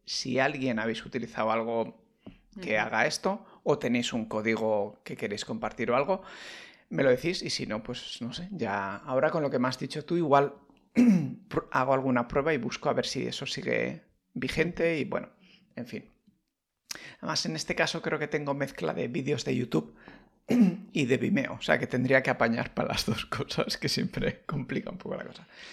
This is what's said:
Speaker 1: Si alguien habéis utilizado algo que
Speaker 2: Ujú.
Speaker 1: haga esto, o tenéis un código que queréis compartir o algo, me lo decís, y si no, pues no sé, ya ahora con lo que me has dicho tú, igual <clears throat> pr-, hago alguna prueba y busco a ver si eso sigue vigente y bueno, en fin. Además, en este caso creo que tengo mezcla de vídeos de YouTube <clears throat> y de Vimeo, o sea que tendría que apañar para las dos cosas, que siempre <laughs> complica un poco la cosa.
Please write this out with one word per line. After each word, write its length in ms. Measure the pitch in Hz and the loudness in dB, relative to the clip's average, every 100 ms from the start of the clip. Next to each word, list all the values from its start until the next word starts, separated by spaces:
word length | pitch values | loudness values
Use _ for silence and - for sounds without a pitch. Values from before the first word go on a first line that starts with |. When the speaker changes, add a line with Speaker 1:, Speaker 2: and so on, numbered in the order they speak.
Speaker 1:
Si 340 | - - 135 127 | -10 -6 -2 2
alguien 420 | 135 147 131 113 | 2 2 -2 0
habéis 260 | 113 110 - | -2 -4 -6
utilizado 440 | 127 117 - 110 | -8 -6 -2 0
algo 520 | 113 113 117 107 - _ _ - - _ 196 | 0 0 -2 -2 -8 _ _ -20 -20 _ -10
que 140 | 160 | -2
Speaker 2:
Ujú. 60 | 107 | 0
Speaker 1:
haga 260 | 110 110 143 | 2 2 2
esto, 400 | - 190 208 - - | 2 -2 -2 -8 -6
o 160 | - 143 | 0 0
tenéis 340 | 123 120 120 | 2 0 0
un 140 | 120 110 | -4 -4
código 760 | 110 110 110 110 107 104 - | -2 0 2 2 2 0 -6
que 120 | - 135 | -14 -8
queréis 300 | 107 104 - | -6 -6 -6
compartir 440 | 113 110 - 113 | -6 -6 -4 0
o 60 | 123 | 2
algo, 260 | 143 190 - - - - - - - | 2 -2 -4 -16 -16 -16 -18 -20 -6
me 120 | 160 | 2
lo 60 | 139 | 6
decís, 320 | 123 170 185 | 6 2 -2
y 60 | 151 | -4
si 180 | - 135 | -4 -4
no, 160 | 107 | -6
pues 380 | 113 123 - - | -6 -10 -10 -10
no 140 | 120 | -8
sé, 140 | 165 180 | -8 -10
ya 460 | 185 107 101 98 101 | -4 -2 -2 -2 -6
ahora 340 | - 131 156 | -2 2 2
con 120 | 160 | 2
lo 60 | 143 | 0
que 100 | 131 | 0
me 100 | 127 | 0
has 100 | - | -2
dicho 260 | 139 151 | -6 -8
tú, 140 | - 170 | -2 0
igual 340 | 156 139 143 - - | 4 6 4 -2 -20
<clears throat> 760 | - _ - 240 185 135 123 - | -20 _ 6 8 8 4 -6 -4
pr-, 200 | - - | -4 0
hago 240 | 135 131 | 0 4
alguna 340 | 135 135 123 120 | 4 4 2 2
prueba 240 | 143 147 | 2 2
y 60 | 147 | 0
busco 320 | 110 - 151 | -2 -4 0
a 20 | |
ver 140 | 127 - | 0 0
si 200 | 139 123 | -2 -4
eso 200 | - - | -4 -6
sigue 560 | - - 57 62 165 _ _ _ | -6 0 0 0 -4 _ _ _
vigente 640 | - 131 156 165 170 170 156 | -8 -4 0 0 2 0 0
y 60 | |
bueno, 260 | 127 - - _ _ - _ - | -2 -4 -6 _ _ -20 _ -14
en 100 | 120 | -10
fin. 240 | - - _ _ _ _ _ _ _ - - - - | -12 -14 _ _ _ _ _ _ _ -14 -14 -14 -12
Además, 260 | - 151 170 | -4 -2 -2
en 100 | 160 | -4
este 180 | - | -4
caso 280 | 165 160 165 | 0 0 0
creo 160 | 160 151 | -2 -4
que 100 | 147 | -2
tengo 240 | 160 143 | -4 -2
mezcla 400 | 139 139 - 156 | -2 -4 -4 -4
de 160 | - 123 | -2 -4
vídeos 380 | 135 135 147 143 | -2 -2 -2 0
de 100 | 131 | -2
YouTube 400 | 127 156 - - - - _ _ - | 0 0 -2 -14 -20 -20 _ _ 2
<clears throat> 460 | 240 190 165 - | 6 6 4 -4
y 140 | 165 123 | 0 2
de 100 | 123 | 4
Vimeo, 380 | 120 143 127 | 4 2 0
o 80 | 117 | -4
sea 160 | - - | 0 2
que 80 | - | 2
tendría 360 | 127 127 131 | 0 4 4
que 60 | 131 | 4
apañar 460 | - 117 117 123 | 2 2 2 -2
para 140 | - 113 | -2 -2
las 180 | - - | 0 -2
dos 180 | 117 | -2
cosas, 540 | - - 131 - - - | -4 -6 -4 -2 -2 -2
que 100 | 139 | -2
siempre 540 | - - - - - | -2 -2 -2 -2 -2
<laughs> 40 | - | -6
complica 440 | 139 - - - | -6 -4 -4 -6
un 80 | - | -10
poco 180 | - - | -8 -8
la 80 | |
cosa. 220 | - - - - - | -8 -14 -20 -20 -18